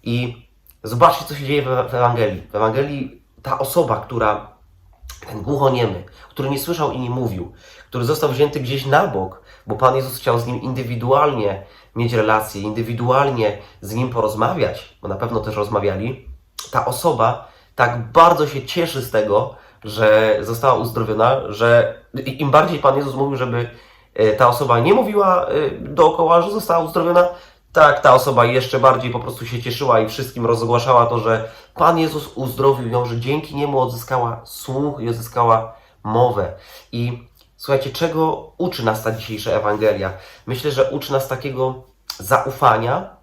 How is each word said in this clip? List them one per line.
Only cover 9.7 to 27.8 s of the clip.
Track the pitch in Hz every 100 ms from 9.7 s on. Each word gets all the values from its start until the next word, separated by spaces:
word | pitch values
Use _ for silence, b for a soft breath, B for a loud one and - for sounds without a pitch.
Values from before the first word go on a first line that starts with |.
| 104
Pan | 131 135
Jezus | 131 -
chciał | - 120
z | 117
nim | 123
indywidualnie | 127 131 117 120 120 143 147 120 104 95 B B B 113
mieć | 117
relacje, | 117 107 110 107 101
indywidualnie | 104 110 113 113 123 131 139 123 107 101 B B
z | 101
nim | 110 127
porozmawiać, | 120 107 104 185 180 - - - _
bo | -
na |
pewno | - 117 117
też | 107 107
rozmawiali, | 104 107 101 98 113 131 - - _ - -
ta | 120
osoba | - - 170 131 113 123 B B B
tak | - 120 120 113
bardzo | 165 170 170 147
się | 135 127
cieszy | 175 165 139
z | 113
tego, | 110 104 104 - B B B
że | 110 104 107 107 110 104
została | 107 117 139
uzdrowiona, | 120 120 - 107 107 117 135 104
że | 104 117 117 - - _
i-, | 127 - -
im | 147
bardziej | 151 156 147
Pan | 139 139
Jezus | 143
mówił, | 127 139 131
żeby, | 127 120 117 B B B B
e, | - 107
ta | 107 123
osoba | - 131 117
nie | 127
mówiła, | 214 233 208 190 180 -
e, | 147 147
dookoła, | - 123 147 160 160 165 170
że | 175
została | 208 - 170
uzdrowiona, | 160 170 165 175 180 B B B _
tak | 160